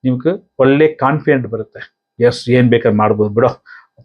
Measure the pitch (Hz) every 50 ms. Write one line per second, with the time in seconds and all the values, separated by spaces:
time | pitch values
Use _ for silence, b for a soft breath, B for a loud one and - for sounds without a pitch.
0 | - 131 127 123 - 156 185 196 _ _ _ - 131 135 139 143 156 151 156 -
1 | 131 135 147 151 - - 143 135 123 104 113 110 110 _ _ - - - _ _
2 | _ _ _ - 120 120 120 - - 120 123 127 123 120 120 117 - 120 104 104
3 | 107 107 107 104 107 104 101 113 123 120 - _ B B B B B B _ _
4 | -